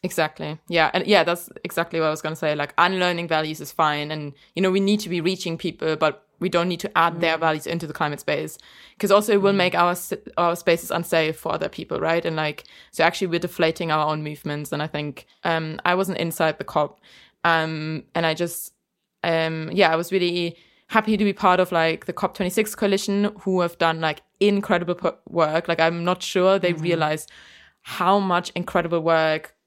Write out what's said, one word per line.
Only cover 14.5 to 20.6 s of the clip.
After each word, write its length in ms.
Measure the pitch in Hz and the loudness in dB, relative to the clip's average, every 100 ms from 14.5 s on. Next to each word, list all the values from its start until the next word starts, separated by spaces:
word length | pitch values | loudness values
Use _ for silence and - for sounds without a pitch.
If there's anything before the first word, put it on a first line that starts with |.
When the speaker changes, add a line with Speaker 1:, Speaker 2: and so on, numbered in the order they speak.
| 147 147 | -8 -6
Speaker 1:
And 100 | 147 | -6
I 60 | 156 | -6
think, 380 | 147 147 139 - _ | -6 -8 -10 -20 _
um, 340 | 170 165 156 156 | -4 -2 -4 -8
I 100 | - | -4
wasn't 240 | 180 190 185 | -2 -2 -4
inside 400 | 170 - 160 151 | -6 -2 -2 -2
the 60 | |
cop, 340 | - 156 147 _ _ - _ _ | -4 -4 -4 _ _ -20 _ _
um, 580 | 170 165 160 156 156 156 - | 0 0 0 -4 -6 -8 -6
and 120 | 170 165 | -2 0
I 80 | |
just, 380 | 160 170 - - _ _ _ _ _ | 0 -4 -6 -14 _ _ _ _ _
um, 480 | 170 165 160 160 160 | -2 0 0 -4 -4
yeah, 200 | 175 170 | 4 4
I 20 | |
was 160 | 160 170 | 4 0
really 460 | 190 175 175 170 165 | 0 0 0 -4 -6